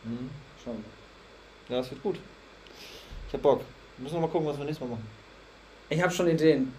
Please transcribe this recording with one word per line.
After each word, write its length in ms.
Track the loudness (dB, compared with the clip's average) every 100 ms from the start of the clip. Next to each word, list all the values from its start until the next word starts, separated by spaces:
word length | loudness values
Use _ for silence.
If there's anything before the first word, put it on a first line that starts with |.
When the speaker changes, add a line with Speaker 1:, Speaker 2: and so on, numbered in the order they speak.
Speaker 1:
Mhm. 260 | -8 -8 -8 -10 -16 -16
Speaker 2:
Schauen 220 | -10 -10 -10 -18 -20 -20 -20 -20 -20 -20 -4
wir. 60 | -2
Speaker 1:
Ja, 40 |
es 80 | -2
wird 140 | -4
gut. 140 | -4 -4 -8 -20 -20 -20 -20 -18 -18 -18 -16 -14 -8
Ich 40 |
hab 80 | 2
Bock. 200 | 4 4 2 -16 -20 -12
Wir 80 |
müssen 120 | -6 -2
noch 60 |
mal 40 | 0
gucken, 180 | 2 0
was 120 | -2
wir 80 | -4
nächstes 200 | -6 -6
Mal 100 | -6
machen. 120 | -8 -16 -20 -20 -20 -20 -20 -20 -2
Speaker 2:
Ich 140 | 2
hab 80 | 2
schon 160 | 4 4
Ideen. 460 | 6 8 6 4